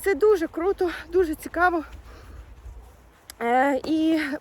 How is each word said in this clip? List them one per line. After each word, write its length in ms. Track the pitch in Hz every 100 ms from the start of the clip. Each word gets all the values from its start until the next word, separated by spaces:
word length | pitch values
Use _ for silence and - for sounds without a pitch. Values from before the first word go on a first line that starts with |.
Це 120 | 392
дуже 320 | 277 427 392 320
круто, 440 | - 359 392 359 - 311
дуже 220 | 349 330
цікаво. 500 | 311 - 330 359 339 285 - - - - - - - - - - - - _ - -
Е, 380 | 233 247 277 269
і 360 | - 311 320 320 294 294